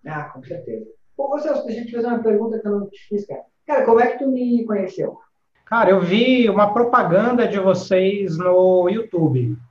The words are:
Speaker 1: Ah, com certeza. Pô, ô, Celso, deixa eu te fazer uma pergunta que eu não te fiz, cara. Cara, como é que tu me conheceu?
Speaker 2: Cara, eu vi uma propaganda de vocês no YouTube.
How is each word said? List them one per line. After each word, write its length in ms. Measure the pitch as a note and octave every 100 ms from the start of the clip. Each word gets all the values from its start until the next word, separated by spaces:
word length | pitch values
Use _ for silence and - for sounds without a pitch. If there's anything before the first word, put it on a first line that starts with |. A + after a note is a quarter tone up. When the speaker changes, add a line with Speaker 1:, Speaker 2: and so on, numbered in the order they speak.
| D3
Speaker 1:
Ah, 200 | D#3 D3+
com 180 | C3
certeza. 420 | - - - A2 A3 - _ -
Pô, 180 | C#4+
ô, 60 | D4
Celso, 260 | D4+ C4+ A#3
deixa 160 | A3
eu 40 | -
te 80 | A#3
fazer 120 | A#3
uma 120 | A#3
pergunta 400 | A3 G#3 A3+ G#3+
que 80 | G#3
eu 120 | G3+
não 100 | G3+
te 180 | - -
fiz, 180 | G#3 -
cara. 160 | - - _ -
Cara, 200 | C#4 A3
como 140 | A3+
é 80 | A#3+
que 120 | B3+
tu 100 | C4+
me 340 | B3+ B3 A#3+ G#3+
conheceu? 520 | G3+ F#3 - - - _ _ _ _ _
Speaker 2:
Cara, 240 | A3+ G#3
eu 100 | F#3+
vi 500 | F3 G3+ B3+ B3+ A3+
uma 220 | F#3+ G#3
propaganda 760 | A#3 A#3+ B3 F#3 F3+ A#3+ A#3+ G#3+
de 120 | G3
vocês 800 | F#3+ F3+ - F#3 F#3+ G3+ F#3+ D#3+
no 500 | F3+ F3+ F#3 F#3 F3+
YouTube. 680 | A3 A3 F3 D#3 B2+ A#2 - -